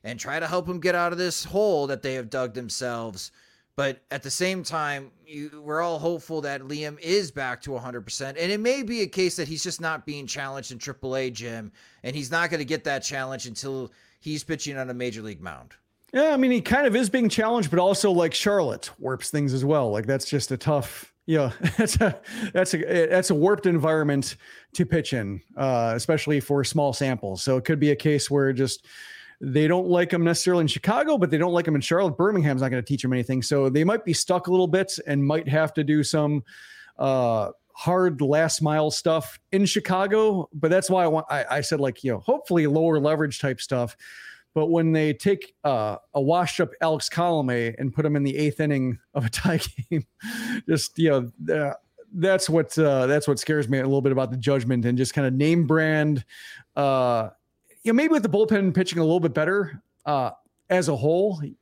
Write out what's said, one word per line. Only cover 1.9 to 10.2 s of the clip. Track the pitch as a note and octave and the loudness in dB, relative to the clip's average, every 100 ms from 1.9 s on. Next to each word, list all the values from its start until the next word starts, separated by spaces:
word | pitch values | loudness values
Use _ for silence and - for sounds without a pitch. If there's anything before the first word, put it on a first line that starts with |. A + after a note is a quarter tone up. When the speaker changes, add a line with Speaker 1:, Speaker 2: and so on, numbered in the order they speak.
| C3 | -4
Speaker 1:
they | C#3 | -6
have | C3 A2+ | -6 -6
dug | C3+ B2+ | -6 -4
themselves. | A2+ A#2 - B2 A#2 A2+ F#2 - _ _ _ _ - | -6 -10 -8 -6 -6 -8 -12 -16 _ _ _ _ -4
But | C#3 C3 _ | -4 -4 _
at | C#3 | -10
the | C#3 | -8
same | - F3+ F#3 | -4 -2 -4
time, | B2 D#3+ D3 C#3 C3+ _ D#3+ | -6 -6 -4 -6 -12 _ _
you, | D3 D3+ D3+ | -14 -14 -14
we're | D3 D#3 | -6 -2
all | E3+ D#3+ | -2 -2
hopeful | E3 E3 - D#3+ | -2 -4 -6 -6
that | C#3+ C#3 | -4 -8
Liam | C3+ D3 D3+ D3 | -8 -8 -8 -8
is | E3 G3 E3+ | 0 0 0
back | C#3 C3 A#2+ | -6 -8 -8
to | C#3+ B2+ | -8 -10
a | |
hundred | B2+ B2 | -10 -12
percent. | F#2+ - C3+ C#3+ | -10 -10 -10 -6
And | F3 | -4
it | G#3 | 0
may | A#3 C#4 | 0 -2
be | A3 A#3 | -2 -4
a | G3 | -4
case | G3 F#3 F3+ | -2 -2 -2
that | D3 | -6
he's | D#3+ | -6
just | F#3 - | -8 -6
not | E3 D#3 - | -6 -6 -8
being | C#3+ | -12